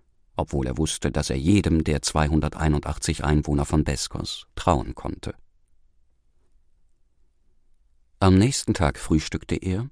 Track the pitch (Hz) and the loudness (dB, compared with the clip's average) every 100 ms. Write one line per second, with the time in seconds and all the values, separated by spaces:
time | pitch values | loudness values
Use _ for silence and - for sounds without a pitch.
0 | _ _ _ - 80 71 62 69 80 - | _ _ _ -8 -4 -2 -2 -2 -2 -2
1 | 69 71 73 67 76 101 82 82 76 73 | -2 -2 -2 0 4 4 4 2 2 -2
2 | - 78 76 76 73 - 78 73 - 76 | -2 0 2 2 0 0 0 0 -2 -6
3 | - 78 73 76 73 71 71 78 76 69 | -4 -2 2 2 2 -2 0 0 0 -2
4 | - - - - - - - 76 - - | -6 -8 -10 -10 -14 -4 0 0 0 -10
5 | - - - - - _ _ _ _ _ | -10 -10 -12 -14 -20 _ _ _ _ _
6 | _ _ _ _ _ _ _ _ _ _ | _ _ _ _ _ _ _ _ _ _
7 | _ _ _ _ _ _ _ _ _ _ | _ _ _ _ _ _ _ _ _ _
8 | _ - 95 95 120 - - 104 73 - | _ 2 6 6 6 2 -2 0 0 0
9 | - 80 - 82 - 87 92 92 131 | 0 0 0 -8 -6 -6 -4 -4 -6